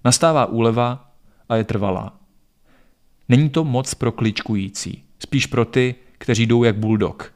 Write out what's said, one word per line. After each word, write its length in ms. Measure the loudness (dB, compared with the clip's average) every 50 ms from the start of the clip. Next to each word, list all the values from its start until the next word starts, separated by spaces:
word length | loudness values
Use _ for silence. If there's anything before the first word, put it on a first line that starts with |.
| 2
Nastává 400 | 0 2 4 2 4 4 4 2
úleva 640 | 0 0 0 2 2 2 2 0 -2 -4 -8 -14 _ _ _ _ -20 _ _ _ -2
a 60 | -2
je 80 | -2 -2
trvalá. 560 | -2 -2 -2 -2 -2 -2 -4 -6 -10 -16 _ -20 _ _ _ _ _ _ _ _ _ _ _ _ _ _ _ _ _ _ _ _ 4
Není 200 | 4 4 4 4
to 140 | 2 0 0
moc 300 | 0 -2 -2 -2 -4 -6
pro 180 | _ -4 -4
kličkující, 920 | -2 0 -2 -2 -2 -4 -6 -4 -4 -2 -4 -6 -8 -10 -10 -10 -12 -14 -16 _ -20 _
spíš 260 | -10 -4 -2 -2 -2
pro 200 | -2 -2 -2 -2
ty, 300 | 0 0 0 0 0 -4 -8 -18 -20 _
kteří 280 | _ -4 -2 0 0 2
jdou 180 | 2 4 4 4
jak 120 | 2 2
bulldog 580 | 0 0 0 0 0 0 -2 -4 -10 -18 -20 _